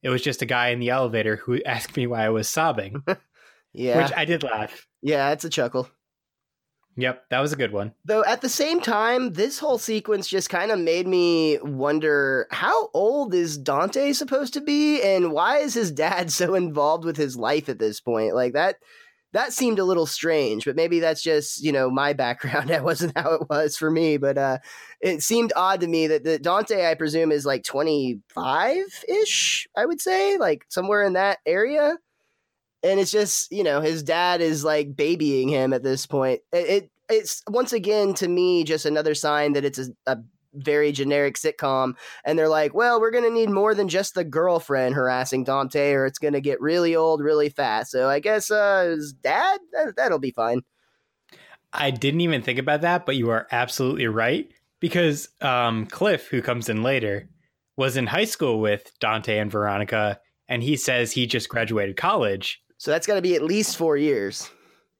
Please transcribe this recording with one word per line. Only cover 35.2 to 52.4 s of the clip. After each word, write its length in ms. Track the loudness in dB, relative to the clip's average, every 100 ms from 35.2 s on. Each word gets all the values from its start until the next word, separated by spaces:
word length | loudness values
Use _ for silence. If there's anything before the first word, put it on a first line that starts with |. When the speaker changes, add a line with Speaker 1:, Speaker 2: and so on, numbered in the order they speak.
| 2 2 2
Speaker 2:
him 240 | 2 2
at 80 | 0
this 240 | 0 -2 -2
point. 340 | 0 0 0 _
It, 160 | -2 2
it, 240 | 0 0 _ 0
it's, 320 | 0 0 -8 -4
once 280 | -2 0
again, 400 | -2 0 2 2
to 120 | 0 0
me, 380 | 2 4 2
just 220 | 2 0 0
another 280 | 2 2
sign 380 | 0 0 2 2
that 140 | 2 0
it's 120 | -4
a, 100 | -10 -6 -4
a 100 | -4 -6 _ _
very 360 | -8 0 2 2
generic 440 | 0 0 2 0
sitcom. 580 | 0 -4 -2 0 2 0 -4 -16 -8
And 140 | -2 2
they're 100 | 4
like, 240 | 4 2
"Well, 260 | 2 4 4
we're 120 | 2
gonna 180 | 2 2
need 220 | 2 2
more 240 | 4 2
than 140 | 2 2
just 260 | 0 -2
the 100 | -4
girlfriend 720 | -2 0 2 0 0 0 2
harassing 500 | 2 0 0 0 -2
Dante, 480 | 0 0 0 0 2
or 140 | 2 0
it's 120 | -2
gonna 220 | -2 0
get 180 | -2 -2
really 380 | 0 2 2 2
old 240 | 2 2
really 300 | 2 2 2
fast." 400 | 0 -2 -2 -2
So 180 | 0 2
I 100 | 2
guess, 320 | 0 0 0
uh, 440 | 2 2 2 2 -2
his 160 | -6
dad, 480 | -6 -2 0 2 0 -4
that, 240 | -4 -2 0
that'll 220 | 0 0
be 120 | -2
fine. 320 | -2 0 -2 -4 _ _ _ _ _ _ -20 -20 -20 _
Speaker 1:
I 160 | -2 -2
didn't 320 | 0 0 2
even 180 | 2 0